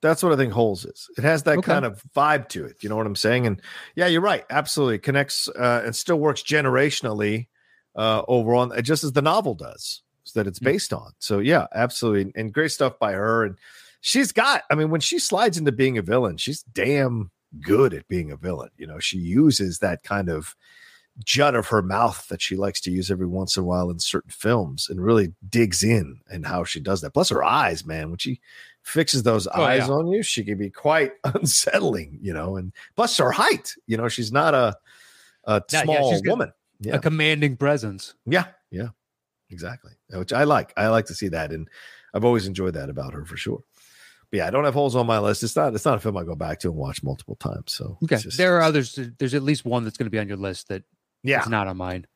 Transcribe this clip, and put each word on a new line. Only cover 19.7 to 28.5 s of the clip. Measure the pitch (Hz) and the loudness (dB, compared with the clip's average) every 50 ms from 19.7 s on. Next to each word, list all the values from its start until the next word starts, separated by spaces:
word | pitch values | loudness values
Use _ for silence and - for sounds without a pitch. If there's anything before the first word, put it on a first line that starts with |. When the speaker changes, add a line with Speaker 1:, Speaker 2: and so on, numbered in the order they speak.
| 85 - | -4 -2
Speaker 1:
that | - 95 87 80 _ | -2 -2 -2 -4 _
kind | - 101 101 95 87 | -4 -4 -2 -2 -2
of | 82 78 76 - - _ _ _ - - - - - - _ _ _ - 113 | -4 -4 -6 -10 -16 _ _ _ -20 -20 -20 -20 -20 -20 _ _ _ -14 -4
jut | - - 127 143 147 131 | -2 2 4 4 4 4
of | 117 107 - | 2 0 2
her | 117 110 92 | 2 2 2
mouth | 92 95 101 120 117 104 - - - | 2 0 2 2 2 0 -2 -10 -12
that | 92 90 | -10 -6
she | - - 95 | -6 -4 -2
likes | 92 98 101 98 - - | -2 -2 -2 -2 -4 -4
to | - 90 | -2 -2
use | 92 92 92 | -2 0 -2
every | 101 90 92 | -2 -2 -2
once | 90 87 92 95 90 - | -4 -2 -4 -4 -2 -2
in | - 92 | -2 0
a | |
while | 87 90 90 90 87 | 0 0 0 0 -2
in | 87 85 | -2 -4
certain | - - - - - - | -4 -2 -2 -4 -6 -6
films | - - - 107 120 117 98 76 67 73 - - | -16 -4 0 2 2 2 0 -2 -6 -8 -8 -6
and | - 92 90 | -6 -2 2
really | 104 117 113 101 87 87 _ - 95 | 4 4 4 4 2 -2 _ -16 -2
digs | - 120 117 104 87 87 - | 2 2 2 4 2 0 2
in | 104 117 110 87 71 65 - _ _ | 4 4 2 2 -2 -8 -18 _ _
and | 98 90 76 | -12 -10 -8
how | 71 - 90 87 | -6 -4 -4 -4
she | - - 82 | -4 -6 -8
does | 71 95 98 92 | -4 -2 -2 -2
that. | 80 80 - | -2 -2 0
Plus | 139 180 - | 0 0 2
her | - 76 65 | 2 2 2
eyes, | 80 110 147 143 101 85 80 - | 2 2 2 2 0 0 -4 -8
man, | 78 78 80 78 78 | -8 -8 -8 -8 -8
when | 85 90 | -8 -8
she | - 131 131 - _ _ | -6 -6 -6 -8 _ _